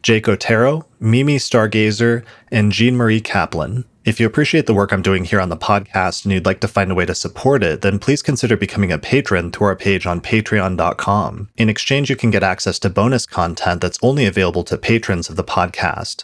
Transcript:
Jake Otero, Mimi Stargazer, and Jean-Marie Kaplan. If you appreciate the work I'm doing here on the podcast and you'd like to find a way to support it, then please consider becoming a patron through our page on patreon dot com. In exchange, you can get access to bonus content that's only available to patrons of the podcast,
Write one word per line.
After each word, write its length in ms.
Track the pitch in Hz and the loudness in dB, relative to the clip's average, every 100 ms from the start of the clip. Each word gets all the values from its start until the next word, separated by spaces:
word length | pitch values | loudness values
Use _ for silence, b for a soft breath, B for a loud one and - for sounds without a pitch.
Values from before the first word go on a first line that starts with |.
Jake 260 | - 110 110 | 4 2 2
Otero, 560 | 98 - 110 127 156 - _ | 0 2 2 2 0 -8 _
Mimi 340 | 110 120 139 | 2 2 2
Stargazer, 880 | 143 - 120 107 107 107 104 117 120 B B B | 0 2 2 4 2 2 2 0 0 B B B
and 220 | 120 104 | 2 2
Jean-Marie 480 | 95 120 123 113 110 | 4 2 4 2 0
Kaplan. 640 | 110 98 80 82 71 120 - _ | 0 -2 0 -2 -4 -6 -8 _
If 160 | - - | -4 0
you 40 | |
appreciate 420 | 113 151 147 165 - | 0 2 2 2 2
the 60 | |
work 200 | 101 98 | 2 2
I'm 80 | 95 | 0
doing 240 | 95 95 | 0 0
here 160 | 90 104 | 0 0
on 80 | 90 | 0
the 80 | 80 | -4
podcast 680 | - 101 101 98 92 - | 0 -2 0 -2 -2 -2
and 80 | 101 | -2
you'd 140 | 95 | 0
like 160 | 90 95 | 0 -2
to 60 | 107 | -2
find 200 | - 92 | 0 0
a 60 | |
way 100 | 92 | 0
to 80 | 87 | -2
support 480 | 85 95 - 131 139 | -4 -8 -2 0 2
it, 200 | 90 76 | 2 0
then 180 | 98 101 | 0 0
please 220 | - 143 | 0 0
consider 340 | - 135 117 | 0 -2 0
becoming 360 | 107 98 - 95 | 0 -2 -2 -2
a 60 | 78 | -2
patron 540 | - 131 - 92 85 | 0 0 2 -2 -2
through 160 | - 101 | 0 0
our 80 | |
page 320 | 92 104 95 90 | 0 0 0 -2
on 140 | 87 | -4
patreon 560 | - 110 107 107 95 87 | 0 -2 0 0 0 0
dot 200 | 85 - | -2 -2
com. 520 | - 104 85 113 104 - | -2 -2 -2 -8 -14 -2
In 100 | 110 | 0
exchange, 420 | 107 - 139 139 | 0 -2 -2 0
you 60 | |
can 160 | 131 117 | 0 0
get 100 | 98 | 2
access 380 | 95 92 - - | 0 -2 -4 -2
to 100 | 98 | -2
bonus 360 | 98 113 127 | 2 2 0
content 560 | - - 85 85 90 87 | -2 -4 -4 -2 -2 -2
that's 180 | 87 - | -4 0
only 240 | 127 143 | 0 2
available 380 | 110 98 90 87 | 2 2 0 0
to 140 | 85 - | -4 -4
patrons 520 | - 117 - 90 - | 0 0 0 -4 -4
of 60 | |
the 80 | 85 | -6
podcast, 800 | 87 - 90 - 90 - - - | -2 -2 -2 -2 -4 -4 -10 -12